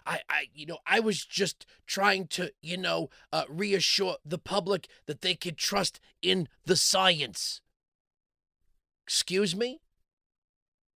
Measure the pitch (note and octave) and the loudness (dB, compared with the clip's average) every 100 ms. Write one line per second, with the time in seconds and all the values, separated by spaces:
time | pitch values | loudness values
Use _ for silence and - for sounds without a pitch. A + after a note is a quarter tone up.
0 | D3 F3 - D3+ C#3+ D3 D3+ - - G3+ | -6 -4 -2 -2 -2 -10 -12 -10 -6 -4
1 | A3 F#3 - - F#3+ - - _ - - | -2 -2 -4 -4 -4 -6 -16 _ -8 0
2 | G3+ F#3+ F3 - F3+ - D#3 F3+ F3+ E3 | 0 0 -2 -6 -6 -8 -10 -4 -2 -2
3 | E3 - - D#3+ D3 D#3 G#3 F#3+ - - | -4 -10 -4 -4 -2 -4 0 2 4 2
4 | F#3+ D#3 D3 E3+ - G3 F3+ F#3+ - - | 0 -2 -6 -8 -2 -2 0 -2 -4 -14
5 | - D3 - F3 F3 D3+ - G3+ E3+ - | -10 -4 -2 -2 -4 -4 0 0 0 -4
6 | _ _ F3+ F#3+ D#3+ _ - F3 - F#3+ | _ _ 0 2 0 _ 2 4 6 6
7 | F#3 E3 B2+ - - - _ _ _ _ | 6 4 0 -4 -6 -8 _ _ _ _
8 | _ _ _ _ _ _ _ _ _ _ | _ _ _ _ _ _ _ _ _ _
9 | - - - F#3 G#3 F3+ A#3+ B3+ _ _ | -4 -2 0 2 0 0 -4 -6 _ _
10 | _ _ _ _ _ _ _ _ _ | _ _ _ _ _ _ _ _ _